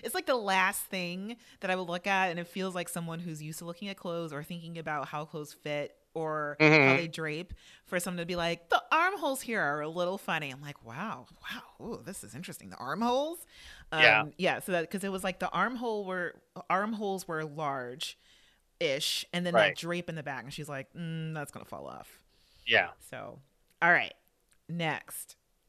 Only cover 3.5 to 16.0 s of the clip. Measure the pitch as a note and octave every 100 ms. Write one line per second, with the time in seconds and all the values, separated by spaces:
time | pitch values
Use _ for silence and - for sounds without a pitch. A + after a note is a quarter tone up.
3.5 | E3 E3+ E3+ G3+ G3 F#3+ E3+ E3 C#3 D#3
4.5 | F3 E3 E3 D#3 D3+ C3+ D3+ D#3 D#3+ D3+
5.5 | - D3+ D3 D3 - _ E3 D#3 D#3 D3
6.5 | C#3 D#3 D#3 C3+ C3+ D#3+ D#3+ D#3+ D3+ F3+
7.5 | - - - - F3+ F#3 F3 E3+ F3 E3+
8.5 | E3+ - - - D#4 F4+ G4 D4 C4+ -
9.5 | A3 D3+ D3 D3+ E3+ F3 G3 - E3 D3
10.5 | C3 D3 C#3+ A#2 A#2+ G#3+ C3 B2 - -
11.5 | A3+ - - E3 A3+ B2 G3+ G3+ B2+ F#3
12.5 | - F#3+ - - E3 A#3 B3+ D4+ E4+ -
13.5 | - - - - D#3+ B2 G#2+ G#2+ - F3
14.5 | B2 - F3 D#3+ G3 G3 F#3+ F#3+ F3+ F#3
15.5 | E3+ G3+ B3 A#3+ G#3+